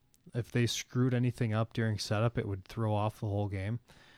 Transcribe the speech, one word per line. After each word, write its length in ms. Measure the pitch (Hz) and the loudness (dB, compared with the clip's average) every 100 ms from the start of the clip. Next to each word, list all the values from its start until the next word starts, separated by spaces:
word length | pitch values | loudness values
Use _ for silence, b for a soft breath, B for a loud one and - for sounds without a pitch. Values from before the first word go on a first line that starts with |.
| _ _ - 120 | _ _ -10 -6
if 160 | 110 | -2
they 160 | 123 117 | 0 0
screwed 460 | - - 123 127 | 0 -4 0 2
anything 400 | 120 123 - 117 | 2 0 0 0
up 180 | 107 113 | 0 0
during 240 | - 113 104 | 0 0 0
setup, 400 | - 104 117 127 | 0 2 2 0
it 80 | 101 | -4
would 180 | 98 - | -4 -6
throw 280 | - 110 | -4 0
off 280 | 107 107 - | 2 0 -2
the 60 | 113 | -2
whole 200 | 101 101 | 0 -2
game. 320 | 98 98 120 _ b b | -2 -4 -4 _ b b